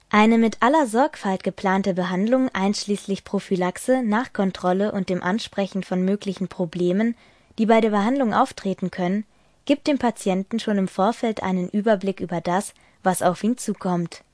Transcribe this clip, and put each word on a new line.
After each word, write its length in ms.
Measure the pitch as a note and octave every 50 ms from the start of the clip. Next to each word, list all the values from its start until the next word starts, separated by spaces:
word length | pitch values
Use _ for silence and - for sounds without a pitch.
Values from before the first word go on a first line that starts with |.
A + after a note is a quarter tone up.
| _ _
Eine 260 | - G#3+ G#3+ A3+ A#3 A3+
mit 200 | A3+ A3 G#3+ -
aller 260 | A3+ A#3+ D4+ D#4+ C#4+
Sorgfalt 580 | A3 G#3+ A#3 C#4 D#4 - - - G#3 F#3+ F#3 -
geplante 520 | G3 - - - F#3+ F#3 G3 G3 G3+ F3+
Behandlung 540 | F3+ F3+ F3 F#3 F3+ G3+ A3+ B3+ C4 C4 B3+ -
einschließlich 720 | F#3+ F#3+ G3+ G#3 - - G3+ G#3 F#3+ - - G3 - -
Prophylaxe, 800 | - - G3 - - G3 F3 F3+ F3+ - - - - B3+ C4 B3
Nachkontrolle 880 | G#3+ G#3 A3 C4 - - - G3 F#3+ F#3 - - F3+ F3+ F#3+ G3+ G#3+
und 180 | - G3+ F3+ -
dem 140 | F#3 F3+ -
Ansprechen 580 | F3+ G3 A3+ - - - - G3 F#3 - F#3+
von 240 | F3+ - F#3 F3+ F#3
möglichen 420 | F#3+ G3+ G3+ - G3+ F#3 - F#3 F3
Problemen, 680 | - - F3+ E3 - F3 F3 F3 F3+ G3+ A3 A#3 A#3 - - - _ _ _ _ _ -
die 80 | A3+
bei 160 | G3+ A3+ A3+
der 80 | A3 A3
Behandlung 420 | G#3 G3+ G3 A3+ C4 C#4+ C4 A3 F#3+
auftreten 560 | G#3 B3+ - - - - G3+ F#3 - F#3+ F3+
können, 340 | - - F3+ F3 F#3+ G#3 G#3+ - _ _ _ _ _ _ _
gibt 220 | - C#4+ C#4+ - D4+
dem 100 | D4 B3+
Patienten 640 | - A#3 G#3+ - - G3+ F3+ F#3+ G3 - - A3+
schon 180 | - A3 G#3 G3
im 100 | F#3+ F3+
Vorfeld 540 | - - F#3 G#3+ A#3 - - A3+ G#3+ -
einen 260 | - F#3+ F#3 F#3 F3+ F3+
Überblick 520 | - G#3 G3 A3+ G#3+ F#3+ G3 G3 F#3+ -
über 220 | F#3 E3+ F3 E3+
das, 340 | - F3+ F3 G3 - - - _ _ _ _ _
was 220 | - F#3+ F3+ - -
auf 200 | F3+ F3 - -
ihn 140 | G#3+ B3 -
zukommt. 680 | - - G3 - - F#3 F3+ F3 E3+ E3 - - - _